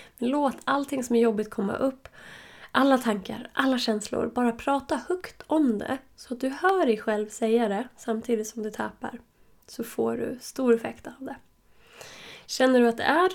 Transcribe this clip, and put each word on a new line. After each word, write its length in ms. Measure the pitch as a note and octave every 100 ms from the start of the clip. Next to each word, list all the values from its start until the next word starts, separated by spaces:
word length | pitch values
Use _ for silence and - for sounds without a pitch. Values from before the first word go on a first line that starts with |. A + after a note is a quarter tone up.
| - _
Men 100 | A#3+
låt 280 | D4 C#4 -
allting 400 | - C#4 C#4 C4+
som 120 | B3 A#3
är 40 |
jobbigt 300 | A#3 G#3 G#3
komma 260 | - G3 -
upp. 320 | C4+ C4 - - - - - - -
Alla 260 | - C4+ B3+
tankar, 520 | A#3+ G3+ F#3 A3 -
alla 260 | - C4+ B3
känslor. 540 | A#3+ G#3 G3+ - A#3
Bara 180 | B3 A#3+
prata 480 | A#3 - C#4 C#4 C#4 -
högt 340 | F4+ - - -
om 320 | D#4+ C4+ G#3
det 200 | - C4 - -
så 180 | -
att 60 | B3
du 80 | C4
hör 380 | C#4 F#4 F#4+ C#4
dig 100 | G#3+
själv 320 | - G#3+ G#3
säga 400 | - A3 A#3 A3
det 200 | G3 B3 -
samtidigt 500 | - A3+ A#3 A3 A3
som 160 | A#3
du 80 | G#3+
tappar. 500 | G#3 G#3+ - - B3 _ _ _ _ -
Så 180 | -
får 320 | A3+ - A#3 A#3
du 220 | - B3
stor 340 | - - B3+
effekt 320 | A#3 A#3 - -
av 200 | - C4
det. 100 | - _ _ _ _ _ - - - - - -
Känner 300 | - C4 B3+
du 80 | A#3
att 80 | A#3
det 60 |
är 260 | - D4+ F#4